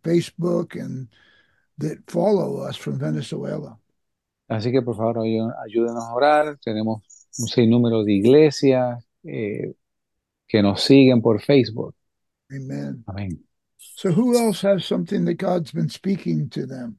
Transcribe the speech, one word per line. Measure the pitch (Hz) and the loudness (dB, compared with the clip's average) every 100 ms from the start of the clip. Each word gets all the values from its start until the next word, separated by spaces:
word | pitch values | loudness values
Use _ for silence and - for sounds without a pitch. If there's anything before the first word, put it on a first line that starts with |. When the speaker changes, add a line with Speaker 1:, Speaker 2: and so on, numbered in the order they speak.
Speaker 1:
Facebook | 165 170 165 - 170 175 170 - | 0 0 0 -4 -2 -2 -4 -8
and | 135 131 123 _ _ _ _ _ _ - | -10 -10 -12 _ _ _ _ _ _ -8
that | 151 - - | -6 -6 -6
follow | 170 185 202 147 139 | -2 2 2 0 -6
us | 139 135 | -8 -10
from | - 139 | -8 -6
Venezuela. | 151 151 143 156 143 151 147 - _ _ _ _ _ _ - | -4 -6 -6 -8 -8 -8 -10 -18 _ _ _ _ _ _ -8
Speaker 2:
Así | 110 113 | -4 0
que, | 131 | 0
por | 123 104 | 0 -2
favor, | 113 117 | -2 -2
ayu-, | 113 113 113 - | -2 -2 -2 -6
ayúdenos | 117 110 117 117 | -6 -2 -2 -2
a | 117 | -6
orar. | 120 143 151 151 147 | 0 2 2 0 -4
Tenemos | - 107 110 113 - - _ - | -6 -4 -4 -4 -10 -20 _ -10
un | 117 | -2
sinnúmero | - 117 117 120 113 | 2 4 4 4 2
de | 104 | 2
iglesias, | 101 110 143 156 139 139 127 123 120 - _ | 2 6 6 6 4 2 2 0 -6 -14 _
eh, | 165 139 104 - - - _ _ _ _ _ _ _ | -12 -8 -6 -6 -10 -12 _ _ _ _ _ _ _
que | 107 | 2
nos | 101 95 | 2 2
siguen | - 139 131 123 | 6 8 8 6
por | 113 104 | 4 2
Facebook. | - 143 117 113 - - _ _ _ _ _ | 4 2 2 -4 -10 -14 _ _ _ _ _
Speaker 1:
Amen. | 135 131 143 143 131 110 | -14 -10 -10 -10 -12 -12
Speaker 2:
Amén. | 98 98 80 _ _ _ _ - - | -10 -8 -10 _ _ _ _ -20 -8
Speaker 1:
So | 196 | 0
who | 170 247 240 | 2 2 2
else | 226 175 | 2 0
has | 196 196 | 0 0
something | - 185 170 190 175 | 0 -4 -2 -2 -2
that | |
God's | 170 190 180 160 | -2 -2 -2 -2
been | 160 156 | -4 -4
speaking | - 196 190 180 156 139 | -4 -4 -4 -2 -4 -4
to | - 135 | -6 -8
them? | 131 120 | -10 -12